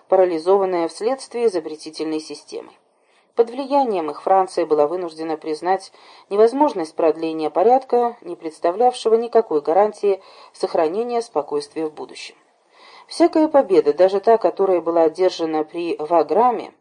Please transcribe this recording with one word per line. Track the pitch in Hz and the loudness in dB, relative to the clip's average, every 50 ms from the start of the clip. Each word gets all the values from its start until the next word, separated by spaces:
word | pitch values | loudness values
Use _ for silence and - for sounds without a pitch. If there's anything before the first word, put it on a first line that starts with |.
| _ - | _ 0
парализованная | 190 190 185 180 175 160 156 180 196 202 190 185 185 175 165 160 | 2 4 4 2 0 0 0 2 2 2 2 0 -2 -2 -4 -4
вследствие | - - 202 233 269 269 - - - 240 240 | -6 -6 -4 -4 -4 -4 -6 -10 -4 -2 -2
запретительной | 226 190 170 156 156 156 151 - 156 156 - 156 160 156 156 | 0 0 -2 -6 -8 -10 -14 -14 -14 -10 -8 -6 -6 -6 -6
системы. | 156 - 147 143 - - - - 60 62 - _ _ _ _ _ _ _ _ _ _ _ _ | -8 -10 -14 -18 -16 -16 -16 -16 -16 -18 -20 _ _ _ _ _ _ _ _ _ _ _ _
Под | - 233 226 | -2 -2 -2
влиянием | 240 262 285 247 285 285 269 233 202 180 156 151 | -4 -10 -6 -2 0 0 0 0 -2 -4 -4 -6
их | 147 - - | -8 -6 -2
Франция | 196 190 190 185 180 - 185 170 | 2 2 2 2 0 -2 -4 -2
была | 156 156 151 147 | 0 2 2 2
вынуждена | 147 170 185 180 165 160 156 160 165 156 | 0 -2 -4 -8 -8 -10 -10 -8 -8 -8
признать | 151 - 160 151 151 175 175 190 185 - - _ _ - - - - - - | -8 -6 -8 -8 -4 -2 -2 -2 -2 -4 -10 _ _ -20 -20 -20 -20 -12 -4
невозможность | 196 202 220 233 247 277 302 285 226 190 160 156 - | 2 4 4 4 4 2 0 0 0 -2 -6 -6 -4
продления | - 170 156 156 165 160 160 160 160 156 151 | -2 0 0 0 -2 -4 -6 -4 -4 -6 -2
порядка, | - 165 185 226 247 269 262 - 247 240 240 240 220 - | 0 2 2 4 4 2 2 0 0 0 0 -2 -4 -8
не | - 170 170 | -14 -14 -14
представлявшего | 170 165 160 156 - - 170 175 208 247 247 247 - - 226 220 | -12 -12 -14 -8 -4 -4 -2 0 2 2 0 0 0 0 0 2
никакой | 226 240 233 - 233 226 - 160 147 | 2 2 2 0 0 0 2 -2 -2
гарантии | 147 151 160 190 208 214 208 - - 202 196 190 - - - - - - | 0 2 2 4 2 2 0 -2 -2 -2 -2 -2 -6 -14 -20 -20 -20 -20
сохранения | _ - - 185 - 185 165 156 175 214 240 247 240 233 | _ -6 -6 -2 0 0 0 0 -2 -4 -4 -4 -4 -6
спокойствия | - - - 151 143 - 147 147 143 - - 156 160 | -6 -4 -6 -6 -4 -4 -6 -6 -6 -8 -8 -8 -8
в | 151 151 | -8 -8
будущем. | - 131 - 135 - - - - _ _ _ _ _ _ _ _ _ - - - - - | -12 -16 -16 -16 -18 -18 -20 -20 _ _ _ _ _ _ _ _ _ -20 -20 -20 -20 -20
Всякая | - - - 320 339 - 320 311 | -10 0 2 2 2 4 2 2
победа, | 302 302 277 269 190 190 156 - 147 147 | 2 2 2 2 4 4 4 4 4 4
даже | - 180 190 196 196 | 4 4 2 2 2
та, | - 226 226 | 2 2 4
которая | 220 - 170 160 - 196 190 185 170 | 4 2 0 0 0 0 2 2 0
была | 165 170 170 170 165 | 0 0 2 2 2
одержана | 156 156 180 185 180 175 - 165 160 160 156 151 | 2 2 0 0 0 0 -2 -4 -2 -2 -2 -4
при | 156 - 170 175 170 147 | -4 -6 -8 -6 -6 -6
Ваграме, | - 151 151 175 170 151 147 156 196 240 254 233 180 135 - - _ | -6 -4 0 2 2 2 2 2 2 2 2 0 -2 -8 -12 -16 _